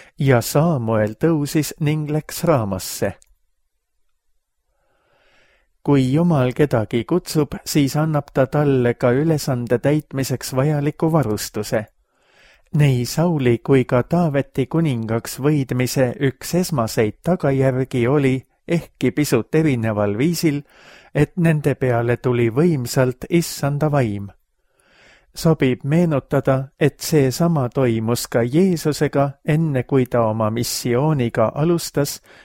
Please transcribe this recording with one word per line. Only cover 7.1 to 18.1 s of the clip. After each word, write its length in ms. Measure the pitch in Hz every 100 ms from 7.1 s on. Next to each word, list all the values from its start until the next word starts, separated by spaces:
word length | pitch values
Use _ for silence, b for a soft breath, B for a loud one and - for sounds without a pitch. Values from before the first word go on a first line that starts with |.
| 175 - 160 143 - -
siis 300 | 156 139 151
annab 380 | 156 147 -
ta 140 | - 131
talle 460 | 147 147 135 120
ka 180 | 117 123
ülesande 680 | 127 160 151 - 123 117 123
täitmiseks 760 | 139 151 - 135 131 123 - 131
vajaliku 560 | 147 147 143 - 165
varustuse. 760 | 160 117 104 - 107 104 113 107 _ b b b b b b b 151
Nii 300 | 143 123 120
Sauli 520 | - 175 151 123 117
kui 220 | - 131 123
ka 160 | 123
Taaveti 600 | - 170 165 139 - - 123
kuningaks 680 | 160 165 120 110 113 - -
võidmise 720 | 143 151 127 123 123 143 123 -
üks 340 | 139 - - 170
esmaseid 640 | 185 143 110 - 107 -
tagajärgi 840 | 165 180 143 135 131 127 131 127
oli, 280 | 117